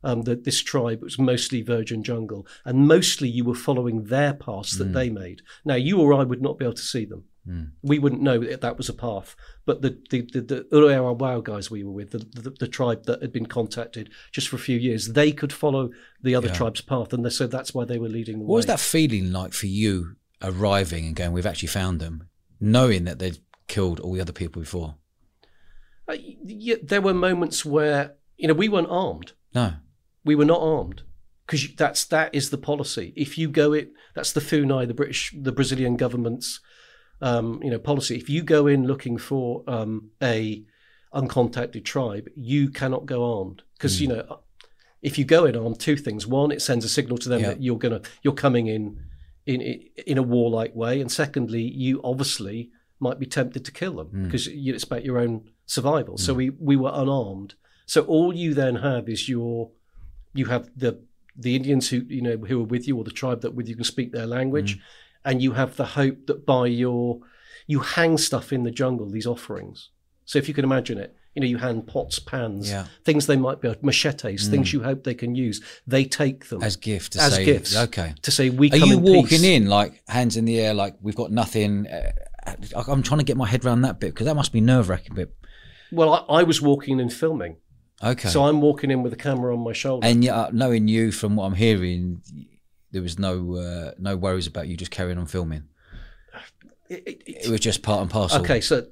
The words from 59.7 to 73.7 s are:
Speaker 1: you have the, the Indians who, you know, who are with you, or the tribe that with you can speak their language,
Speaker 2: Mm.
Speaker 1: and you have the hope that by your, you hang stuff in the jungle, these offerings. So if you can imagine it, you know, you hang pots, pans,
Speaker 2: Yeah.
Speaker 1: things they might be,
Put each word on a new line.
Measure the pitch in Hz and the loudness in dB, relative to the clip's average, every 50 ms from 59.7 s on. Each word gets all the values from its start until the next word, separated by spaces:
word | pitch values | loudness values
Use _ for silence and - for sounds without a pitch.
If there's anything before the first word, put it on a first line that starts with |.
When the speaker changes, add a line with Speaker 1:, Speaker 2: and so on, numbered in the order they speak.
| _ _ _ _ _ - - - - - - _ - | _ _ _ _ _ -20 -20 -20 -18 -20 -20 _ -4
Speaker 1:
you | 135 127 | -4 -2
have | 107 123 120 - - _ | -2 -2 -4 -4 -8 _
the, | 123 131 120 101 - - _ _ _ _ _ _ | -2 -2 -2 -2 -4 -14 _ _ _ _ _ _
the | - 120 123 120 | -8 -4 -2 0
Indians | 131 131 139 143 131 127 - | 0 2 2 2 2 2 0
who, | 127 123 120 - | -2 -2 -4 -4
you | - 131 | -6 -4
know, | 120 120 117 | -2 -2 -2
who | 110 107 98 131 123 | -4 -4 -4 -2 -2
are | 117 | -2
with | 107 123 120 120 | -2 -2 -4 -2
you, | 143 139 117 | -2 -4 -4
or | 107 | -4
the | 107 | -8
tribe | - - - 131 123 117 - | -8 -6 -4 -4 -4 -4 -4
that | 120 - | -6 -6
with | 123 117 110 | -6 -8 -8
you | 117 | -8
can | 117 120 | -6 -6
speak | - - - 123 123 - | -6 -4 -4 -6 -4 -4
their | 120 113 | -8 -6
language, | 113 120 127 131 135 135 147 98 98 101 | -4 -4 -2 -2 0 0 0 -2 -2 -4
Speaker 2:
Mm. | 98 - - - - - _ _ _ _ | -6 -10 -20 -20 -20 -20 _ _ _ _
Speaker 1:
and | 139 131 127 127 | -2 0 2 2
you | 135 117 | 2 2
have | 131 135 127 - | 2 -2 -2 -2
the | - 131 | -4 -6
hope | - - 147 139 135 135 - - | -4 0 2 2 2 0 -2 -4
that | - - - - | -4 -4 -2 2
by | - 135 127 123 | 2 2 4 4
your, | 123 120 117 123 127 120 120 120 120 117 120 - _ _ _ _ - - - _ | 2 2 0 0 0 0 0 0 -2 -4 -6 -8 _ _ _ _ -20 -20 -20 _
you | - 147 139 | -2 -2 -2
hang | 120 - - - 170 165 165 151 | 0 -2 0 2 4 4 4 2
stuff | 156 - - 120 - - 147 | 2 0 -2 -4 -4 -4 -4
in | 127 120 | -2 -2
the | 117 | -4
jungle, | 113 - 139 127 127 117 107 101 | -2 -2 -2 -2 -2 -4 -6 -6
these | 101 110 110 | -8 -6 -4
offerings. | 120 120 120 - - 104 92 95 101 101 - - - _ _ _ _ _ _ _ | -4 -6 -6 -8 -12 -12 -12 -12 -14 -18 -20 -20 -20 _ _ _ _ _ _ _
So | - - 143 | -2 -2 -2
if | 135 151 | 0 0
you | 147 | -2
can | 147 135 | 0 2
imagine | 131 135 131 123 - 117 101 | 2 2 0 0 -2 -8 -8
it, | 98 - - _ _ _ _ | -8 -14 -16 _ _ _ _
you | 147 | -4
know, | 139 | -2
you | 123 123 117 | -2 0 -2
hang | 123 127 117 117 110 | -2 -4 -4 -4 -6
pots, | - - 131 - - - - | -6 -6 -6 -6 -4 -8 -10
pans, | - - - 135 120 110 104 98 101 101 | -8 -8 -6 -6 -4 -4 -6 -6 -6 -4
Speaker 2:
Yeah. | 101 98 92 87 - _ _ | -4 -6 -6 -10 -14 _ _
Speaker 1:
things | - 156 147 143 | 2 2 2 4
they | - 143 | 4 2
might | 135 131 131 135 - | 4 4 2 -2 -2
be, | - 120 | -4 -4